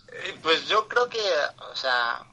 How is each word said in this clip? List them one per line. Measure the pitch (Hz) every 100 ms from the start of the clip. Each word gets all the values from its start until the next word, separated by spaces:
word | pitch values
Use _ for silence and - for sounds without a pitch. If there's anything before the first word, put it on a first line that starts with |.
| -
eh, | - - -
pues | 160 156 147
yo | 208 -
creo | 240 247
que, | 226 202 151 - - 107
o | -
sea, | 131 123 120 62 -